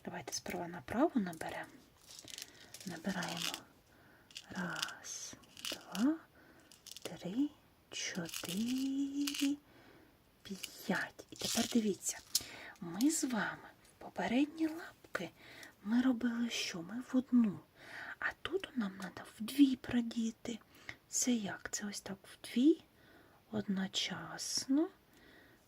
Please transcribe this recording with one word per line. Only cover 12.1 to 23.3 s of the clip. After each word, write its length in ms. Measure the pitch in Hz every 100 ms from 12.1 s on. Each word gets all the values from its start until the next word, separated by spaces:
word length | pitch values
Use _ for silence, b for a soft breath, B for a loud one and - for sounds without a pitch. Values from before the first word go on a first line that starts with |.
| - - B B B B B
ми 300 | 170 180 277
з 140 | 320
вами 440 | 269 226 170 151 - - -
в 120 | -
попередні 640 | - - 180 247 302 320 320
лапки 640 | 320 - - - - 170 B B B B B
ми 180 | 196 233
робили 480 | 262 233 240 233 233
що? 320 | - - 175
Ми 200 | 170 233 -
в 40 | 254
одну. 440 | - 247 220 160 - B B B B B
А 80 | - -
тут 260 | - 370 - 254
нам 160 | 202 190
треба 240 | 185 - - -
в 60 |
дві 320 | 220 269 277 254
продіти. 840 | - 247 233 233 226 - - 226 B B B B _
Це 240 | - -
як? 360 | 240 196 - -
Це 160 | - 208
ось 140 | -
так 180 | - 190
в 280 | - - -
дві 300 | 240 285 330 B B B B B